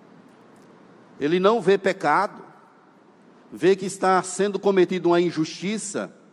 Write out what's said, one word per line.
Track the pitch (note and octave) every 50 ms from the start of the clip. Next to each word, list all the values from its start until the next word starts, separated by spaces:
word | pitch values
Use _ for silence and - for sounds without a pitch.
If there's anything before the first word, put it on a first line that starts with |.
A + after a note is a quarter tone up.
| - - - - - - - - - - - - - - - - - - - - - - - -
Ele | C3 D3 E3+ F#3
não | F#3 G3 A3+ A#3
vê | E3+ F3 G3
pecado, | F#3+ - G3 F3 F#3+ - D3 D3 E3+ G3 G#3+ C4+ A3 - - - - - _ _ _ _ _ _ _ _ _ _ _ _ - _ _ _ _ -
vê | G#2+ C#3 F3+ G3
que | F#3+ G3+
está | F#3+ - - - F#3+ F#3+ F#3 E3+
sendo | - - - F#3+ G#3 G3 F#3+
cometida | - G3+ G3 F#3 F3+ F3 F#3 F3+ F3+
uma | F3 E3+ F3
injustiça, | F3+ E3+ - D#3 D#3+ D#3+ - - E3+ F#3+ A3 G#3 - - - B2+ G2+ - - - _ _